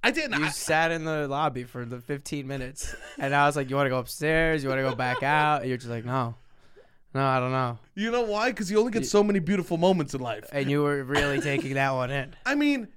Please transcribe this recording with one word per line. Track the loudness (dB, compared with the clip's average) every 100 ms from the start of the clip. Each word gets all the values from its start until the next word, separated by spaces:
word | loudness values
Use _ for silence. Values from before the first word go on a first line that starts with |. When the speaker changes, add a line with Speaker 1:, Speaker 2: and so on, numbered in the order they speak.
Speaker 1:
I | 2
didn't. | 0 -2 0
Speaker 2:
You | -2
Speaker 1:
I |
Speaker 2:
sat | -4 0 2 2
in | 0
the | -2 -2 -2
lobby | 0 -2 -2
for | -10 -10
the | -10 -10
fifteen | -8 -8 -6 -8 -6
minutes, | -8 -8 -8 -10 -10 -14 -6
and | 0
I | 4 4
was | 4
like, | -2
"You | 2
wanna | 2
go | 0
upstairs? | -4 -4 0 2 2 2
You | 0
wanna | 0
go | 0
back | 0 -2 0
out?" | 2 2 4 2
And | 0
you're | -4
just | -6
like, | -8
"No. | -4 -2 -2 -6 -18 -20 -20 -20 -20 -20 -8
No, | 0 2
I | 2
don't | 2
know." | 0 0 -4 -12 -4
Speaker 1:
You | 0
know | 0
why? | 0 0 0
'Cause | -2 0
you | 2
only | 2
get | 0
Speaker 2:
You | 2
Speaker 1:
so | 4
many | 4 2
beautiful | 2 0 0 2
moments | 4 4 0
in | -4
life. | -6 -8 -6
Speaker 2:
And | -4 0
you | 2
were | 2 0
really | -2 0 0 0
taking | 0 -2 -2
that | 0 0
one | 0 -2
in. | -4 -6 -8
Speaker 1:
<laughs> | -2
I |
mean, | 0 2 0 -4